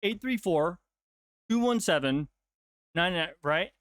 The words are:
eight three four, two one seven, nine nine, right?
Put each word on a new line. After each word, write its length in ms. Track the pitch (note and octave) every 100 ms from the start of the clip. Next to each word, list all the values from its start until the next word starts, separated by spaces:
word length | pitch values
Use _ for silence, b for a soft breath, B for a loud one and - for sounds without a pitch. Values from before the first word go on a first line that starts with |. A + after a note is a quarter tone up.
eight 180 | G3+ A3
three 160 | B3+ B3+
four, 420 | G3 D#3+ D#3 F3+ _ _ _ _ _ _ _
two 100 | A3+
one 200 | A#3+ A#3
seven, 500 | G3 D#3+ C3+ C3+ D3+ _ _ _ _ _ _ -
nine 180 | F3
nine, 160 | F3+ D#3+ -
right? 260 | C#3+ D#3 F#3+ _